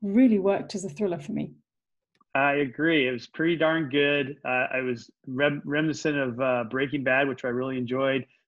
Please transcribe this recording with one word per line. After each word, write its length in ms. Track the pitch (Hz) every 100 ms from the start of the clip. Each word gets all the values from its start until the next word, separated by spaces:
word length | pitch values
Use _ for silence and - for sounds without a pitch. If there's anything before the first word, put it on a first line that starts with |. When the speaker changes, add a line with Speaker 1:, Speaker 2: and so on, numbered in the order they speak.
Speaker 1:
really 360 | 202 208 262 208
worked 360 | 190 196 -
as 100 | 208
a 60 | 185
thriller 280 | 147 208 170
for 140 | -
me. 220 | 143 147 - _ _ _ _ _ _ _
Speaker 2:
I 220 | 135 143 143
agree. 520 | 139 117 160 160 127
It 40 |
was 140 | 123 -
pretty 300 | - 165 165
darn 320 | 160 165 143
good. 480 | 143 143 143 135 147
Uh, 220 | 127 127 135
I 120 | 131
was 280 | 127 120 - _ -
rem-, 360 | 127 147 143
reminiscent 540 | - 147 156 143 156 143
of, 200 | 131 117
uh, 260 | 131 123 113
Breaking 340 | 131 139 143
Bad, 260 | 131 131 139
which 180 | 127 127
I 20 |
really 300 | 120 131 131
enjoyed. 480 | 120 127 135 135 127 _